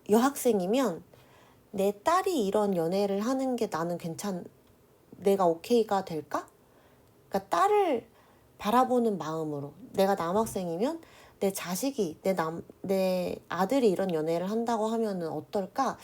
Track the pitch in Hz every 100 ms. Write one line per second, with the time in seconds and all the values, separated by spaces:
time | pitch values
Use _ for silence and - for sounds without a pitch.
0 | - 220 254 277 247 214 180 247 247 160
1 | - - - - - _ _ 196 196 202
2 | - 349 381 330 196 214 208 185 165 190
3 | 202 196 220 262 262 240 214 156 170 170
4 | 175 156 202 185 - - _ _ _ _
5 | _ - 202 196 180 165 - 240 220 196
6 | 185 160 - 320 - _ _ _ _ _
7 | _ _ _ 196 - 339 392 415 370 240
8 | - _ _ _ _ - 202 233 254 247
9 | 226 190 156 160 156 147 143 - 247 -
10 | 190 196 170 196 226 202 180 165 247 330
11 | - - - - 196 196 175 185 277 269
12 | 180 156 190 185 160 165 - - 185 190
13 | 185 185 180 - - 170 185 277 233 175
14 | 190 160 156 170 185 220 233 233 214 226
15 | 220 185 165 147 147 208 190 - 247 -